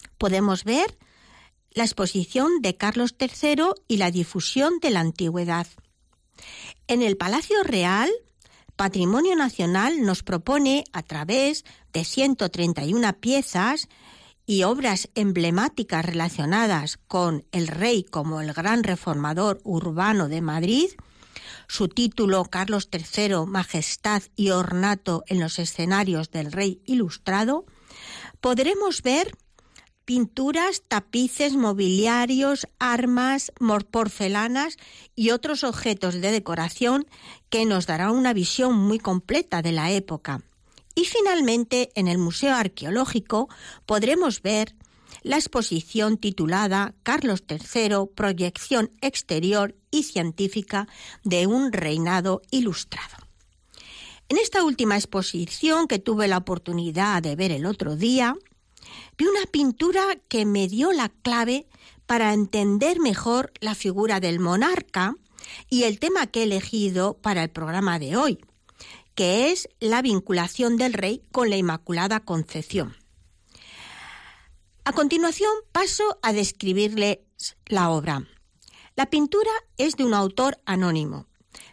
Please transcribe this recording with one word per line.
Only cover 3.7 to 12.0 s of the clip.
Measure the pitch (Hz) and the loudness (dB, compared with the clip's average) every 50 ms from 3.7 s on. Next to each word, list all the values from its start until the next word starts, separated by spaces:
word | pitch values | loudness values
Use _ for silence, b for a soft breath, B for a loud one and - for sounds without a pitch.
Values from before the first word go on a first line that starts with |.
| 392 - _ | 0 -2 _
y | - 233 202 | -2 0 2
la | 190 175 | 2 2
difusión | 175 180 170 - - 185 - - - 262 277 311 349 330 | 2 0 -2 -2 -2 -4 -4 -2 0 2 2 2 2 2
de | - 302 | 0 0
la | 220 175 | 2 2
antigüedad. | 165 165 - - 185 190 165 175 175 170 170 170 170 - - - - _ _ _ _ _ _ _ _ _ B B B B B B B B B B B - | 0 0 -2 -2 -2 -2 -2 -2 -2 -2 -2 -2 -4 -6 -10 -20 -20 _ _ _ _ _ _ _ _ _ B B B B B B B B B B B 0
En | 240 240 | 0 2
el | 240 214 196 | 2 2 0
Palacio | 196 180 180 214 302 330 - 415 415 381 | 0 -2 -2 -2 -2 0 2 2 2 2
Real, | 320 247 190 175 180 190 202 240 339 440 480 - _ _ _ b b b b b b b | 2 2 2 2 2 2 2 2 2 0 -2 -6 _ _ _ b b b b b b b
Patrimonio | - 196 190 190 196 180 180 208 254 330 381 370 | -4 -2 -2 0 0 2 2 4 4 4 4 4
Nacional | 320 285 247 - - 180 170 180 190 208 269 330 311 240 | 2 2 0 0 0 0 0 2 2 2 2 2 2 0
nos | 196 185 - - | 0 0 -2 -4
propone, | - 185 170 - - 269 294 285 269 269 285 - - - | -4 -6 -4 0 0 2 2 4 4 2 0 -2 -4 -10
a | 170 156 | -12 -10
través | - 151 151 151 165 220 262 269 285 311 - - B B B B B - | -8 -8 -8 -4 -2 0 2 2 2 0 -2 -8 B B B B B -6
de | - | -4